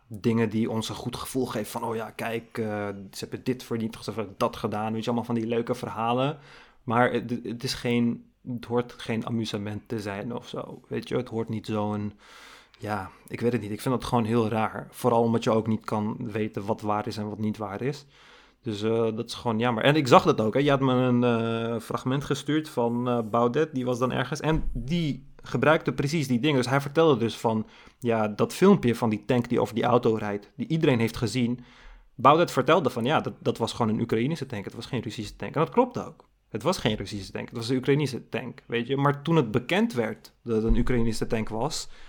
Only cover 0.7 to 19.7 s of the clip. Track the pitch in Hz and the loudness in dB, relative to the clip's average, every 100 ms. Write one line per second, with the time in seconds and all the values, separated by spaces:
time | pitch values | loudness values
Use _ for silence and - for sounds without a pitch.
0.7 | 110 110 107 127 - - 131 127 120 107 | -2 -4 -6 -8 -8 -6 -4 -2 -4 -6
1.7 | 117 117 113 107 - 113 113 117 - 110 | -6 -4 -6 -8 -8 -6 -6 -8 -6 -4
2.7 | 104 101 98 98 - - 104 127 123 - | -2 -4 -8 -12 -12 -10 -8 -4 -4 -4
3.7 | 117 110 - - 107 101 - 117 - 110 | -4 -4 -8 -10 -8 -8 -2 -4 -2 -6
4.7 | 104 110 110 110 120 113 117 113 117 117 | -4 -4 -4 -2 -4 -2 -4 -2 -2 -2
5.7 | 120 110 101 113 123 135 156 - - - | -4 -6 -4 0 0 0 -4 -12 -20 -20
6.7 | _ - 117 123 120 117 120 - 120 127 | _ -2 2 4 2 -2 -6 -6 -6 -6
7.7 | - 123 120 120 117 - _ - 120 - | -4 0 2 2 -2 -10 _ -10 -10 -2
8.7 | 120 120 - - 113 - 113 110 104 104 | -2 -2 -8 -6 -4 -2 -4 -2 -4 -6
9.7 | 101 - 113 104 98 117 120 - - - | -8 -8 -8 -6 -6 -6 -8 -8 -10 -10
10.7 | - - 120 - 127 123 110 113 110 - | -14 -8 -8 -4 -4 -4 -6 -4 -6 -4
11.7 | 107 104 104 104 - - - - - - | -2 0 -2 -4 -8 -20 -20 -20 -20 -20
12.7 | - 107 104 92 - - 107 117 120 101 | -12 -6 -6 -6 -14 -14 -2 0 0 -4
13.7 | 104 135 120 - 120 110 120 107 110 107 | -6 -2 -2 0 0 2 2 2 0 -2
14.7 | - 139 - 127 117 117 113 117 110 110 | -4 -12 -2 2 4 4 2 2 2 2
15.7 | 110 - 110 107 - 120 107 107 - 98 | -2 -2 -4 -4 -6 -6 -4 -4 -4 -4
16.7 | 104 107 104 110 110 104 104 107 107 104 | -4 0 -2 -2 -6 -6 -4 -4 -4 -6
17.7 | 101 123 143 - _ - - - _ 120 | -4 -6 -6 -12 _ -20 -20 -20 _ -8
18.7 | 104 107 113 113 110 117 - 120 110 123 | -2 0 2 0 -2 -8 -6 -2 0 0